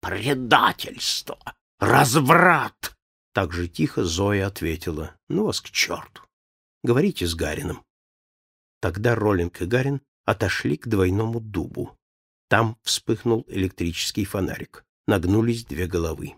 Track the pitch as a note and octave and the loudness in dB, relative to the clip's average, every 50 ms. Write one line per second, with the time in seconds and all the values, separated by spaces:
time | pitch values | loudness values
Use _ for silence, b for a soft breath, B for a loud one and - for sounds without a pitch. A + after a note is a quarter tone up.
0 | - - G2+ G2+ G2+ C3+ C#3+ C3 B2+ A#2 D3+ B2+ A2 G#2 - - - - - - | -6 -6 -6 -4 -2 -2 -2 -2 2 4 6 6 6 4 0 -2 -10 -12 -10 -8
1 | - - - - - - - _ _ - - _ _ _ _ _ - G2+ A#2 C3+ | -6 -4 -4 -4 -6 -10 -14 _ _ -16 -16 _ _ _ _ _ 2 4 6 6
2 | D3 B2+ A2 D#3+ C#3+ B2 D#3+ F3 F3+ F#3 E3+ D3 B2 A2+ _ _ - - - _ | 6 6 4 2 6 6 6 8 8 6 6 4 0 -4 _ _ -12 -12 -12 _
3 | _ _ _ _ _ _ _ - G2 E2 E2 F2 F2 E2+ _ - D#3 C#3+ - - | _ _ _ _ _ _ _ -2 -2 0 -2 -4 -6 -6 _ -2 -2 -2 0 -2
4 | A2+ F2 D#2+ E2 G2+ G2+ G#2 G2 F#2+ G2 G2 - E2+ D#2+ G2 E2+ - - E2 D2+ | -2 -2 0 0 0 2 2 0 0 -2 -4 -4 -4 -4 -4 -4 -6 -8 -6 -6
5 | D#2 - - _ _ _ - F3 A3 G3 - - - - _ - - - - - | -8 -10 -12 _ _ _ -2 -2 0 0 -2 -4 -8 -8 _ -4 -2 -2 -4 -8
6 | - - _ - - _ _ _ _ _ _ _ _ _ _ _ - A#2+ A#2 B2+ | -10 -14 _ -20 -20 _ _ _ _ _ _ _ _ _ _ _ 0 0 2 4
7 | E3 G3+ E3+ - - E2+ E2+ D#2+ E2 D2+ D2+ D#2+ C#2+ D#2 - - _ _ _ _ | 2 2 0 -2 -4 -4 -2 -2 -4 -4 -4 -4 -6 -6 -8 -8 _ _ _ _
8 | _ _ _ _ _ _ _ _ _ _ _ _ _ _ _ _ - F#2+ E2+ F#2+ | _ _ _ _ _ _ _ _ _ _ _ _ _ _ _ _ -4 -4 -4 0
9 | G#2+ B2 A#2+ G#2+ G#2 G#2+ G#2 F2+ E2+ F2 _ - F2+ E2+ A#2 B2 C3 C3+ C#3+ C3+ | 0 0 2 2 2 2 2 2 0 -2 _ -6 -4 0 0 0 0 0 -2 -4
10 | _ _ _ _ _ - G#2+ G2 A2 F#2+ - - - B2+ C#3+ D#3 - A#2 A2 G2+ | _ _ _ _ _ -2 0 0 0 -2 -2 -2 -2 -2 -2 -2 -2 -2 2 2
11 | F#2 F#2 F#2 G2+ A2+ A2+ A#2 A#2 A2+ A2 G2+ F2+ D2+ - - - B1+ - - _ | 2 2 2 0 0 -2 -4 -6 -8 -6 -6 -6 -6 -6 -6 -10 -10 -10 -12 _
12 | _ _ _ _ _ _ _ _ _ _ - G#2 A#2 A2 A2+ _ _ - - - | _ _ _ _ _ _ _ _ _ _ 2 2 2 2 -2 _ _ -4 -4 -4
13 | _ - A#2 G#2+ - A#2 A2+ A2+ - - - G2 F#2+ F#2 - - F2 F2 E2+ - | _ -2 -4 -2 2 0 0 0 0 -6 -4 -2 -2 -2 -2 -2 -4 -4 -2 -4
14 | - - - - G2+ G2 - G2+ F#2 - - - - - - - _ _ _ _ | -6 -4 -2 -4 -4 -2 -2 -2 -2 -2 -4 -8 -12 -14 -16 -20 _ _ _ _
15 | _ - G#2+ G2 D#2+ F2 G2 A2 A2 A#2 A#2 A#2 A#2 - C#2+ D2 F#2 E2+ F2+ F2 | _ 0 0 2 2 2 2 2 2 2 0 -4 -4 -8 -6 -6 -4 -2 -2 -2
16 | E2 E2 D#2+ C#2+ D2 D2 - | -2 -2 -4 -6 -10 -14 -14